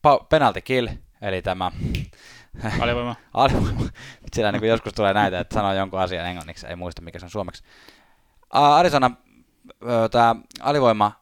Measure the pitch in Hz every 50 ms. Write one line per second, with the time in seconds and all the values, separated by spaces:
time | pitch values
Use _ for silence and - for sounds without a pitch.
0 | - 151 139 123 - _ 160 156 143 117 95 - - - 131 127 120 110 117 -
1 | - _ _ _ 104 101 95 92 - 98 92 92 92 90 - - - - - -
2 | - - - _ - - - - - _ - - - 110 104 - 120 120 120 120
3 | 120 120 113 - _ _ - - 135 139 - - - - - 113 - - - -
4 | - - - _ - - - 117 110 104 101 101 107 113 113 113 - 107 - -
5 | 104 98 98 104 104 98 92 90 87 - - 110 104 98 98 95 98 95 95 95
6 | 95 92 92 85 85 87 90 87 78 78 82 - - 62 85 87 90 87 82 -
7 | 85 85 82 87 92 87 - 107 95 87 - - - _ _ _ _ - _ _
8 | _ _ _ _ _ _ _ _ _ _ - 131 147 143 147 160 180 175 147 139
9 | 127 123 120 _ _ _ _ _ _ _ _ _ _ - - _ - 117 120 117
10 | 113 107 - 120 117 117 117 107 - _ - - - 139 147 147 131 120 110 107
11 | 104 104 - _